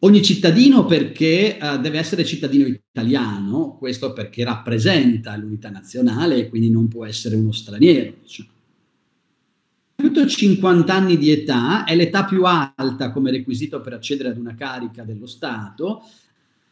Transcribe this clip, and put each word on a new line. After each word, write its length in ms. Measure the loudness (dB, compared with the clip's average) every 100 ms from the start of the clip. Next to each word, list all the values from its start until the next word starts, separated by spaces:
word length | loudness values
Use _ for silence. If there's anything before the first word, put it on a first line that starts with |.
Ogni 220 | 6 6
cittadino 640 | 6 2 4 4 6 6
perché, 720 | 4 0 0 -2 0 2 0 -2
eh, 220 | -6 -4
deve 200 | -4 -4
essere 280 | -4 -4 -4
cittadino 400 | -4 0 2 2
italiano, 1080 | -2 _ -6 -2 -2 -2 -4 -4 -4 -4 -8
questo 340 | -10 -8 -8
perché 320 | -8 -10 -6
rappresenta 920 | -6 -6 -4 -2 2 4 2 2 -4
l'unità 360 | -12 -10 -10 -12
nazionale 680 | -16 -14 -2 -2 0 0 0
e 120 | -2
quindi 180 | 0 2
non 200 | 2 0
può 180 | -4 -10
essere 300 | -10 -4 -2
uno 160 | -2
straniero, 600 | -4 -10 4 6 6 0 -12
diciamo. 280 | _ -20 -20 _ _ _ _ _ _ _ _ _ _ _ _ _ _ -2
Compiuto 320 | 0 2 0
cinquanta 640 | 2 2 4 4 4 4
anni 240 | 2 2 4
di 140 | 4
età 540 | 2 0 -2 0 -2
è 120 | 0 2
l'età 300 | 2 0 0
più 160 | 2
alta 680 | 2 2 -2 -4 -6 -4 -6
come 180 | -2 -2
requisito 500 | -2 -4 -6 -6 -10
per 140 | -12
accedere 340 | -14 -8 -6 -6
ad 80 | -8
una 180 | -10
carica 500 | -10 -10 -10 -12 -14
dello 220 | -14 -14 -14
Stato, 760 | -12 -10 -8 -12 -8 -8 -8 -14 _ _ _ _ _ _